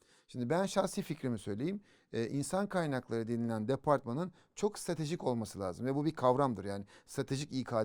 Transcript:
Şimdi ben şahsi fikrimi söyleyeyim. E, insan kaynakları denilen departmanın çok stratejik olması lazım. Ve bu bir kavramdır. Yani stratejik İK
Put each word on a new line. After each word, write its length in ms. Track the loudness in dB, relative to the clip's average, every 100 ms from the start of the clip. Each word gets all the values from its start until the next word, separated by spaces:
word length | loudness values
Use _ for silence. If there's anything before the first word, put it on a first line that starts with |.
| _ -20 -10
Şimdi 220 | -4 0
ben 160 | 2
şahsi 360 | 2 2 0 0
fikrimi 380 | -4 -4 -2 -4
söyleyeyim. 420 | -4 -2 -2 -4 -10 _ _
E, 140 | -4 -2
insan 400 | -2 0 0 0
kaynakları 600 | 0 0 -2 -2 -2 0
denilen 400 | 0 0 0 0
departmanın 640 | 2 4 2 2 -4 -4 -8 _
çok 240 | -2 -2 -2
stratejik 440 | -4 -2 -2 -2
olması 360 | 0 0 -2 -4
lazım. 260 | -4 -2
Ve 100 | -2
bu 100 | 0
bir 100 | 0
kavramdır. 500 | 4 6 6 4 0
Yani 200 | -4 -6 -8 -18 -10
stratejik 460 | -6 -2 -2 -2
İK 180 | -4 0 0